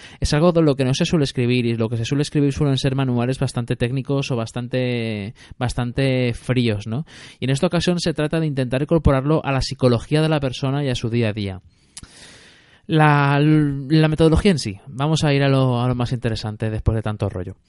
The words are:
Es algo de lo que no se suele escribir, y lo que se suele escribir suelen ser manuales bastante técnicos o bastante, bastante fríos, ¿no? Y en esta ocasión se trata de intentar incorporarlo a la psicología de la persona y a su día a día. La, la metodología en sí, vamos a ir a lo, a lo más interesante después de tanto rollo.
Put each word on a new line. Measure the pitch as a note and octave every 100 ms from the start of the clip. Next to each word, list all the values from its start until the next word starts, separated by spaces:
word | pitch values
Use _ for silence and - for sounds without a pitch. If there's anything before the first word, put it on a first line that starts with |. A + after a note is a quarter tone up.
| - -
Es | -
algo | D3+ F3
de | E3+
lo | D#3 C3+
que |
no | B2+ C3+
se | E3+
suele | E3+ C#3
escribir, | - A#2+ B2 A#2
y | A2+
lo | A2+
que | A#2
se | A2+
suele | C#3+
escribir | D3 D3+ C#3+
suelen | C3+ D3 C3
ser | C#3 C3+
manuales | C3 A#2+ A#2+ C3
bastante | C3+ C3 A#2 B2
técnicos | A#2+ C3+ B2 C#3 C#3
o | B2
bastante, | A2+ B2 A#2+ C3 B2+ A#2+ A2+ G#2+ G2+ - - -
bastante | B2 - A#2+ A#2+ C3+ B2+ B2
fríos, | A#2 - B2+ A#2 G2+ A2
¿no? | A#2 D#3+ - - -
Y | B2
en |
esta | C#3 F3
ocasión | F3 F3+ F3
se | F3
trata | D3+ D3+ E3
de | D#3
intentar | C3+ B2+ C3
incorporarlo | D3 E3 D#3 C3+ C#3 D#3+ -
a |
la | C3+
psicología | - - B2+ A#2 - D3+
de | D#3
la | D#3
persona | C3+ B2 C3+ C#3
y | C#3+
a | A#2+
su | A#2
día | A#2 A2
a |
día. | G#2+ G2 F#2 - _ _ - - - - - - - _ _ -
La, | D#3 D3+ D3 C#3+ C#3+
la | D3+ D#3 D3 C#3 C3+ D#3 D#3
metodología | D#3 D#3+ D#3+ G#3
en | D3+
sí, | - G2 -
vamos | C3 D3 D#3
a | D#3
ir | C#3
a | C#3
lo, | C3+ C3 A#2+
a | B2
lo |
más | B2 A#2+
interesante | B2 A#2+ A2 A2+ G#2+ A2
después | G#2+ - A2
de |
tanto | G#2+ G#2+ G2+
rollo. | F#2+ F2+ -